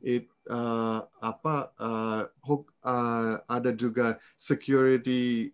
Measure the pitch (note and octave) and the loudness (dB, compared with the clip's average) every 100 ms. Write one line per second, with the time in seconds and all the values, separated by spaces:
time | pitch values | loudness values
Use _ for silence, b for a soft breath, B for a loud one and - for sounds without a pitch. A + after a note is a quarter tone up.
0 | - B2 A#2 _ - A#2+ A#2 A#2 A2+ A2 | -2 -2 -2 _ -8 -4 -2 0 0 -2
1 | - _ A2+ A#2 D#3 D3 - _ A2+ A2+ | -6 _ -8 -4 -2 -2 -4 _ -4 -2
2 | A2+ A2 G#2 _ C3+ C#3+ D3 _ B2+ B2 | -2 -2 -4 _ -2 -2 -2 _ -4 0
3 | A#2+ A#2 A2+ A2 - A#2+ B2 A2+ B2 A2+ | 0 0 0 -2 -4 -2 0 0 -2 2
4 | A#2 A2 B B - C#3+ - C3+ C3 C3 | 0 0 B B -4 -2 2 4 6 4
5 | B2 B2+ B2 A#2+ G2+ | 2 0 2 0 -2